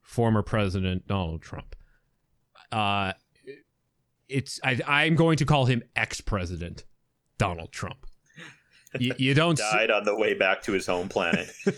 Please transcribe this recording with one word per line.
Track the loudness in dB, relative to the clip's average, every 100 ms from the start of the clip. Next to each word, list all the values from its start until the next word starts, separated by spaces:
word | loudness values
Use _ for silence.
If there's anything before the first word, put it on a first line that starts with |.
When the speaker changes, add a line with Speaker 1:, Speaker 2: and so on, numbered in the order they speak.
Speaker 1:
former | _ 0 2 2
President | 2 0 0 0 -2 -4 -4
Donald | -4 -2 -6
Trump. | -10 -16 -14 -18 -20 _ _ _ _ _ _ _ -8
Uh, | -2 0 0 -2 -6 _ _ -20 -20 _ _ _ _ _ _ -6
it's, | -4 -4 -6
I, | -4 -2 0
I'm | 2 4 4
going | 4 4
to | 4
call | 4 4
him | 2 -2 -6
ex-President | -4 -6 -4 -4 -4 -8 -10 -12 -20 _ _ _ _ -4
Donald | -4 -4 -10
Trump. | -10 -10 -12 -18 -20 _ -20 -20 -20 _ _ -10 -4
You, | -2 0
you | 2 4
don't | 4 2
s- | 2
Speaker 2:
Died | 2 2
on | 2
the | 2 2
way | 0
back | 2 2 2
to | 0
his | -2 0
home | -2 -2
planet. | -2 0 -2 -4 -4 -4